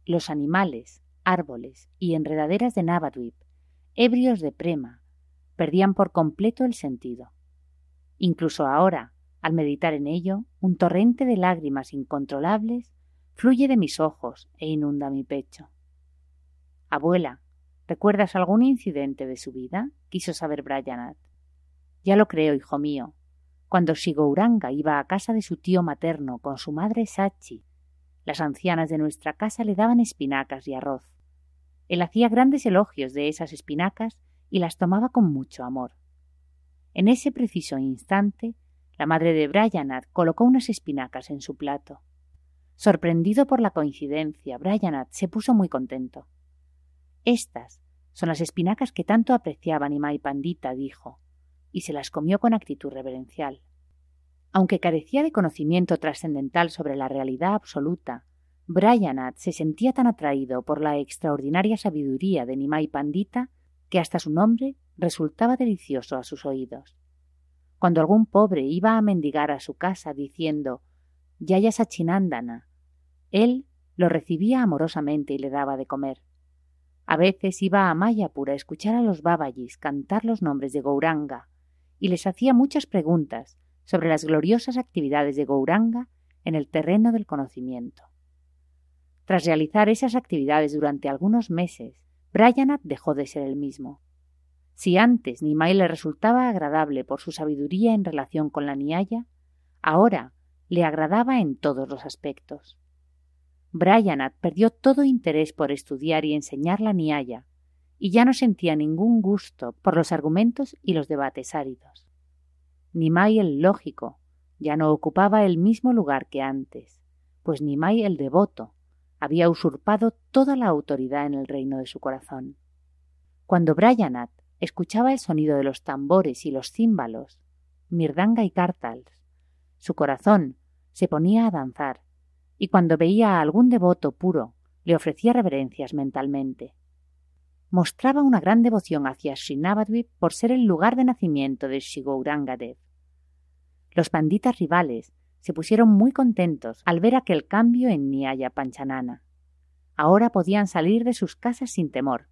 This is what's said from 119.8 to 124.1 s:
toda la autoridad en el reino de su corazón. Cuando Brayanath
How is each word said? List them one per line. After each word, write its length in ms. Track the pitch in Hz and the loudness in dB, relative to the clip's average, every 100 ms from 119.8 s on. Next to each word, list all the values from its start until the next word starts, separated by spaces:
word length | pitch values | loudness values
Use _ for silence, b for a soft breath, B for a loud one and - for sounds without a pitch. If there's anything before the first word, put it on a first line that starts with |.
| - 208 226 - _ | -2 0 0 -2 _
toda 240 | 269 269 269 | 2 2 2
la 120 | 220 | 2
autoridad 580 | 151 - 139 131 143 143 | 0 0 -4 -2 -4 -2
en 80 | |
el 120 | 139 131 | -4 -6
reino 320 | 139 135 135 | -6 -6 -6
de 80 | 131 | -8
su 140 | - | -10
corazón. 560 | 135 131 - 135 135 139 _ _ _ _ _ _ _ _ - | -8 -10 -12 -14 -14 -18 _ _ _ _ _ _ _ _ 0
Cuando 300 | 180 160 151 | 4 4 6
Brayanath 560 | 220 240 165 | 6 6 2